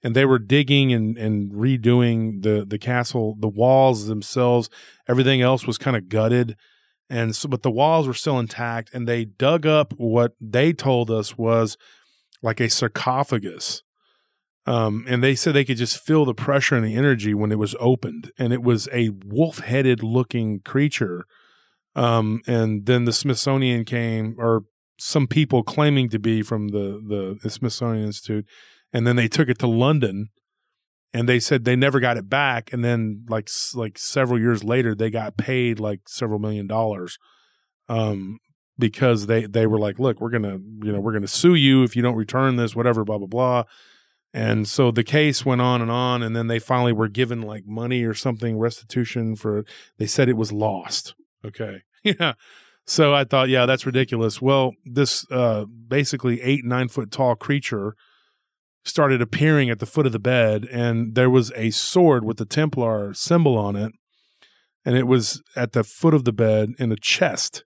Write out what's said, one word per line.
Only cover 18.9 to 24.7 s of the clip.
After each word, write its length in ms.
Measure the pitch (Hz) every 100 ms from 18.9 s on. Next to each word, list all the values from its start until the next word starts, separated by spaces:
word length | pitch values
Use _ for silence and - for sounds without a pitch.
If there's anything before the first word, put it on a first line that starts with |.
a 180 | 123 117 98 98
wolf-headed 800 | 107 165 - - 127 131 120
looking 560 | 113 120 127 123 110 101
creature. 640 | - 135 147 - 104 90 - _ _ _ _ _ _
Um, 460 | - 120 117 107 113 -
and 400 | 120 113 107 101
then 180 | 123
the 80 | 117
Smithsonian 720 | 113 147 120 - 135 131 120
came, 500 | 110 123 117 113 110 113
or 260 | 117 113 104